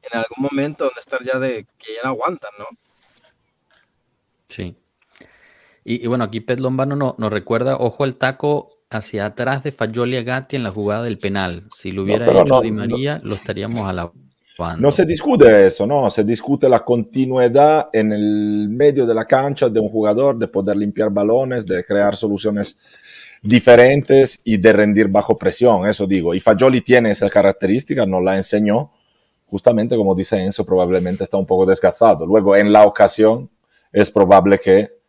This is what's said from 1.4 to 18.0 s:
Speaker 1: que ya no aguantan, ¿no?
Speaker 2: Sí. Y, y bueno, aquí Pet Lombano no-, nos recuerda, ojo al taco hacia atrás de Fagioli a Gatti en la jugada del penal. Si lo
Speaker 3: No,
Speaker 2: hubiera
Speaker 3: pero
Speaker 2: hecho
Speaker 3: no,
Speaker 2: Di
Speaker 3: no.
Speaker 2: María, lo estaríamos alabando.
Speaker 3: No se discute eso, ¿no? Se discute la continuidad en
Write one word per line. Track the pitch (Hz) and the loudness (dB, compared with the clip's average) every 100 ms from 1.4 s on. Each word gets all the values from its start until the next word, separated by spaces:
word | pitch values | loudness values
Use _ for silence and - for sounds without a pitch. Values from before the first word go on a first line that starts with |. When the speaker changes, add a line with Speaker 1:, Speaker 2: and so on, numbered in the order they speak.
| 131 113 104 _ | -6 -8 -14 _
Speaker 1:
que | - | -16
ya | 110 | -10
no | 131 | -8
aguantan, | 120 147 165 107 101 | -6 -6 -8 -16 -18
¿no? | 113 233 _ _ _ _ _ _ _ _ _ _ _ _ _ _ _ _ _ | -20 _ _ _ _ _ _ _ _ _ _ _ _ _ _ _ _ _ _
Speaker 2:
Sí. | - 92 - _ _ _ _ _ _ _ _ _ _ | -14 -14 -16 _ _ _ _ _ _ _ _ _ _
Y, | - 120 | -8 -6
y | 120 | -4
bueno, | 127 | -4
aquí | 110 110 | -4 -8
Pet | 110 123 | -8 -6
Lombano | 131 131 135 143 | -4 -4 -4 -4
no-, | 135 - | -6 -4
nos | 110 | -4
recuerda, | 104 - 113 127 135 | -6 -4 -2 -2 -2
ojo | 120 - | -4 -2
al | 139 131 | -6 -2
taco | 131 135 147 147 - _ _ | -4 -2 -4 -4 -6 _ _
hacia | 110 - 104 | -12 -8 -8
atrás | 104 104 123 139 | -8 -6 -6 -4
de | 147 | -8
Fagioli | 139 110 113 120 127 | -6 -6 -4 -4 -4
a | |
Gatti | 117 127 131 135 | -6 -8 -6 -8
en | |
la | 110 | -6
jugada | 98 104 104 | -6 -4 -4
del | 120 101 | -6 -6
penal. | 101 98 92 87 101 - | -6 -4 -6 -8 -16 -16
Si | - | -10
lo | 95 | -6
Speaker 3:
No, | 98 | -2
Speaker 2:
hubiera | 113 117 | 0 2
Speaker 3:
pero | - | 4
Speaker 2:
hecho | 151 127 | 4 2
Speaker 3:
no, | |
Speaker 2:
Di | 113 | 0
Speaker 3:
no. | 107 120 | -4 -6
Speaker 2:
María, | 120 139 151 | -4 -6 -8
lo | - 101 | -10 -12
estaríamos | - 98 107 117 98 | -10 -10 -8 -8 -6
alabando. | 90 85 _ _ _ _ - 85 82 | -8 -10 _ _ _ _ -10 -10 -2
Speaker 3:
No | 135 | 0
se | 143 165 | 0 -2
discute | 170 - 240 123 104 95 | -2 -2 4 6 6 4
eso, | - 107 | 2 -2
¿no? | 143 117 | 0 -2
Se | - | -2
discute | 104 113 - 139 135 | -2 -4 -4 -2 2
la | 117 | 0
continuidad | - 120 107 131 127 127 123 135 147 156 - | 0 -4 -2 -4 -2 0 2 4 4 2 0
en | 110 | -2